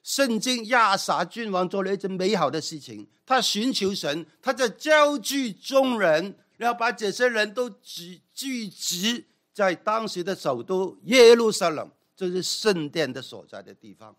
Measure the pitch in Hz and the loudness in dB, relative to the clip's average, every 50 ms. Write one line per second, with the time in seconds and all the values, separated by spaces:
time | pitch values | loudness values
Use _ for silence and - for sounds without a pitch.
0 | _ - - - 277 254 226 214 - 254 254 233 220 208 254 247 226 202 196 185 | _ -6 -2 0 0 0 0 -2 -2 -2 -4 -4 -2 0 2 4 4 4 2 0
1 | - - 156 147 180 175 - 226 233 214 190 180 185 175 - 196 190 190 202 196 | 0 -2 -2 -2 -2 -4 -6 -10 -6 -4 -2 -2 -2 -2 -4 -4 -4 -4 -4 -6
2 | - 190 190 175 180 190 214 185 156 131 139 160 - - 160 147 127 131 110 104 | -6 -8 -6 -2 0 0 2 2 0 0 -2 -4 -8 -8 -12 -12 -14 -16 -16 -16
3 | 104 _ _ _ _ - 262 254 214 - - 208 226 269 220 - 196 190 202 - | -16 _ _ _ _ 0 0 0 2 0 -2 0 -2 -2 -2 0 -2 -2 -2 -4
4 | - 147 143 165 151 - _ _ - 254 269 220 254 226 - - - 302 311 302 | -4 -6 -6 -6 -8 -12 _ _ -4 -4 -2 0 -2 -4 -4 -6 2 4 6 6
5 | 294 294 294 269 196 - 269 277 262 226 180 _ - - 262 269 269 262 247 220 | 6 4 2 -2 -4 -4 -4 -4 -4 -4 -8 _ -10 0 2 2 2 2 2 2
6 | 196 170 156 160 185 202 - _ _ _ _ _ 226 240 240 220 226 240 240 - | 2 4 4 2 0 -4 -10 _ _ _ _ _ -4 -4 -2 0 -2 -4 -2 -2
7 | 226 196 185 - 247 247 233 220 214 208 202 254 247 247 - _ _ - - 170 | -4 -6 0 0 0 2 2 0 -2 -2 -2 -6 -6 -6 -8 _ _ -18 -16 -16
8 | 175 180 185 160 _ _ _ - 254 269 262 240 220 190 - - - - 175 175 | -16 -16 -18 -20 _ _ _ -12 -8 -8 -6 -6 -8 -10 -12 -8 -6 -6 -4 -2
9 | 190 226 240 233 - _ _ _ _ _ _ - 202 190 170 156 _ 214 214 226 | -2 -2 -2 -4 -10 _ _ _ _ _ _ 0 0 0 0 -2 _ -4 -2 -2
10 | 220 208 - 180 170 190 185 - - 151 131 117 117 - 185 185 - 180 - _ | -4 -6 -8 -6 -6 -6 -6 -4 -2 -4 -4 -4 -4 -4 -2 -2 -2 -4 -8 _
11 | - 156 233 262 240 226 240 233 233 220 196 - 190 170 156 131 104 76 _ _ | -4 2 8 10 10 10 10 8 6 0 0 0 -2 -2 -2 -4 -8 -12 _ _
12 | _ _ _ _ 190 180 180 185 165 - - - - 220 196 170 151 143 135 165 | _ _ _ _ -6 -4 -4 -4 -4 -4 -6 0 0 0 0 0 -2 -4 -2 -2
13 | 151 127 123 135 123 - 120 101 80 _ 110 101 95 95 101 _ - 107 90 _ | -2 -2 -4 -10 -12 -14 -16 -18 -18 _ -18 -18 -16 -18 -20 _ -20 -20 -20 _
14 | 110 107 104 | -20 -20 _